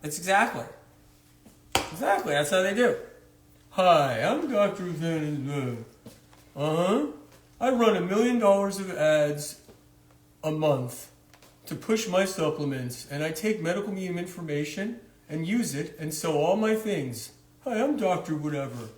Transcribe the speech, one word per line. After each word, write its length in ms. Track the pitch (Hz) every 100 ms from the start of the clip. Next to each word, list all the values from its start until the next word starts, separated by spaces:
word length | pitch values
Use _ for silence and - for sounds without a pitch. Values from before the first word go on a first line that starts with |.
that's 160 | 151 147
exactly. 480 | 175 196 233 156 - - - - _ _ _ _ - - - - -
Exactly, 420 | 160 254 202 -
that's 160 | 147 151
how 120 | 185
they 120 | 185
do. 240 | 202 247 - - - - _ _ _ -
Hi, 500 | - 185 165 139 117
I'm 300 | 147 277 330
Doctor 320 | 226 202 196
Van-, 1000 | 180 156 165 160 151 147 131 143 127 117 110 - - - _ - - -
uh, 40 |
uh-huh. 480 | 147 156 180 220 294 - - - _ -
I 100 | 247
run 240 | 254 226 196
a 60 |
million 380 | 175 196 240 247
dollars 400 | 214 196 196 196
of 100 | 190
ads 720 | - 151 156 147 147 147 - - - _ _ _ - _ _
a 80 | 156
month 600 | 156 151 135 127 - - - _ - - _ -
to 100 | 151
push 320 | - 220 220
my 180 | 180 196
supplements, 800 | - 160 - 147 135 123 - -
and 140 | 143
I 80 | 156
take 300 | 160 214 208
medical 300 | 165 190 208
meme 260 | 190 185 175
information 800 | 175 - 165 147 151 - 208 233 - _ _
and 200 | 156 165
use 260 | 226 190
it 220 | 143 143 -
and 140 | 156
sell 200 | 160 170
all 220 | 151 156 202
my 200 | 214 220
things. 560 | 214 185 131 117 - - _ _
Hi, 180 | - 220
I'm 160 | 269 285
Doctor 380 | 196 180 - 151
Whatever. 540 | 147 147 135 120 110